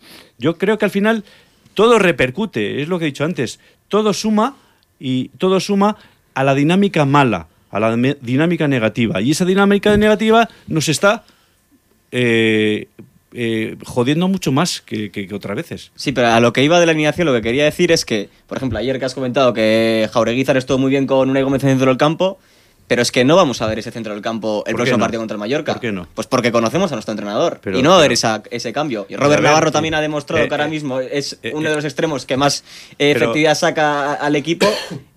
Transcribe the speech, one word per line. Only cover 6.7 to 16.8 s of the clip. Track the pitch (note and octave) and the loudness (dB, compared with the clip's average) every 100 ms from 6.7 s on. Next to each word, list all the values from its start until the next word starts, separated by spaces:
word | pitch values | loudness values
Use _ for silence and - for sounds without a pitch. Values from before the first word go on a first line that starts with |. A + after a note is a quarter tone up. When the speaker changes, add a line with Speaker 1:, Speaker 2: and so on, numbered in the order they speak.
| F#3 G3+ D#3+ C#3 | 2 2 2 2
Speaker 1:
mala, | C#3+ C3 F2+ E2 _ - | 4 2 0 -6 _ -8
a | G2 | -2
la | A2+ A#2 | 0 2
me-, | B2+ - | 0 -2
dinámica | A#2 C3 E3 E3 D3+ | -2 0 0 0 0
negativa. | C3 A2 B2 A2 F#2 | 0 0 0 0 0
Y | A#2+ | 0
esa | D#3 F3+ | 0 2
dinámica | F#3+ G3+ G3+ G#3 G#3 | 2 4 4 4 4
negativa | G#3+ G#3+ A3 A3+ A3+ - - | 4 2 4 2 2 -4 -6
nos | D#3 D3+ | -4 -2
está, | C#3+ G3+ A3+ _ _ _ _ _ _ _ _ - | 2 2 0 _ _ _ _ _ _ _ _ -8
eh, | B2 B2 A2+ A2+ A2 G#2+ G#2+ - - - _ _ | -2 2 2 2 2 0 -2 -8 -18 -20 _ _
eh, | A#2+ A2+ A2 A2 F2+ - | -8 -4 -4 -6 -10 -6
jodiendo | B2+ A#2+ D#3 F#3 | -2 0 0 0
mucho | F#3+ D#3 | -2 0
más | C3+ F3 - | 0 -2 -6
que, | - G#2+ G#2 | -8 -8 -8
que, | G#2 F#2+ | -10 -10
que | G2+ | -10
otras | G2 A2+ | -8 -10
veces. | - F#2+ - - | -10 -14 -16 -10
Speaker 2:
Sí, | D3 | -6
pero | B2+ A#2 | 0 2
a | A2+ | 4
lo | A#2 | 4
que | A#2+ | 2
iba | D3 F3 | 2 4